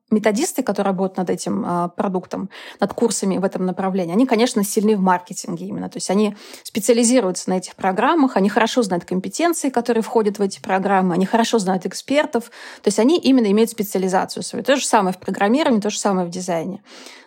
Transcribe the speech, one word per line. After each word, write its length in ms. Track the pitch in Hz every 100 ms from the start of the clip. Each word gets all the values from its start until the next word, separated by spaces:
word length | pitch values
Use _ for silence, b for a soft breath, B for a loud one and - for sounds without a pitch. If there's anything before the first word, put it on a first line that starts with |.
| -
методисты, 520 | 214 214 208 339 -
которые 280 | 226 202 196
работают 260 | 180 190 -
над 120 | 180
этим, 340 | 185 - 196 175
а, 200 | 175 175
продуктом, 600 | - 202 180 - 185 196 B B B
над 140 | 202
курсами 440 | - 233 - 196 180
в 60 |
этом 220 | 190 185 185
направлении, 480 | 175 190 190 165
они, 120 | 190 254
конечно, 360 | 220 254 208
сильны 320 | 196 - 208 208
в 60 |
маркетинге 640 | 185 180 - 190 - 170 190
именно. 220 | 175 185
То 80 | 180
есть 120 | -
они 260 | 196 208 202 B B
специализируются 880 | - 226 202 233 233 254 190 180 -
на 60 | 185
этих 180 | - -
программах, 640 | 190 190 262 330 262 202
они 120 | 196
хорошо 320 | 233 226 254
знают 220 | 208 175 -
компетенции, 640 | 185 190 - 339 320 285
которые 340 | 254 233 233
входят 360 | - 233 208 196
в 20 |
эти 200 | 196 -
программы, 540 | - 190 196 196 185 170
они 100 | 190
хорошо 340 | 226 226 233
знают 260 | 185 190 196
экспертов. 600 | - - 277 302 240 - B B B
То 40 | 208
есть 120 | 196
они 180 | 240 349
именно 320 | - 262 214
имеют 200 | 208 226
специализацию 720 | - 202 190 185 175 185 -
свою. 200 | - 240
То 140 | - 277
же 80 | -
самое 280 | - 190
в 60 | 190
программировании, 640 | - 190 202 269 320 220
то 80 | 208
же 100 | -
самое 280 | 208 185 175
в 20 |
дизайне. 500 | 185 185 170 180 196 - B B B